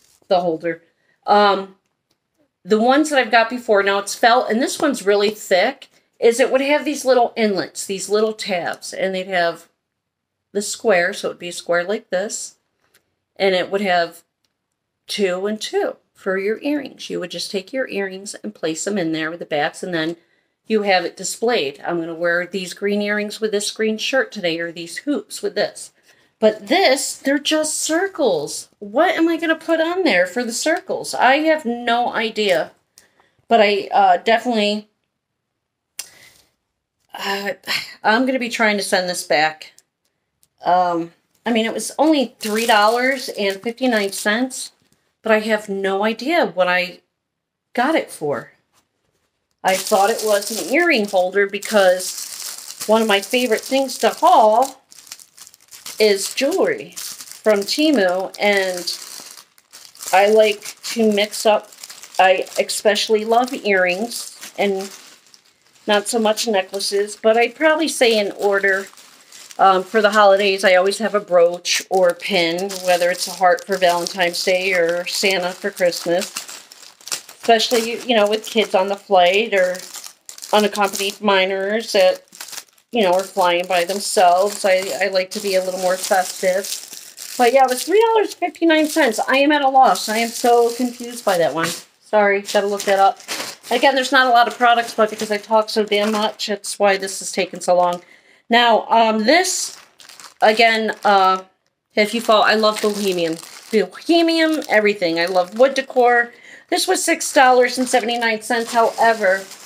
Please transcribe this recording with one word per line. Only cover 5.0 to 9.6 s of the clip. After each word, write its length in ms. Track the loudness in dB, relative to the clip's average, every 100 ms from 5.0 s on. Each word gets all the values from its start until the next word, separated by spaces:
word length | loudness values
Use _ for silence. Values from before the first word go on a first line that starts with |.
| 0
really 240 | 2 0
thick, 580 | -4 0 2 2 -2 -14 _ _ 0
is 180 | 2 2
it 140 | 2
would 80 | 2
have 240 | 2 0
these 200 | -2 -2
little 280 | 2 2 2
inlets, 520 | 0 0 -2 -6 -10 -8
these 240 | -8 -2
little 240 | 0 0
tabs, 580 | -4 -6 -4 -6 -8 -10
and 220 | -6 -4
they'd 120 | -4 -4
have 420 | -2 -2 -4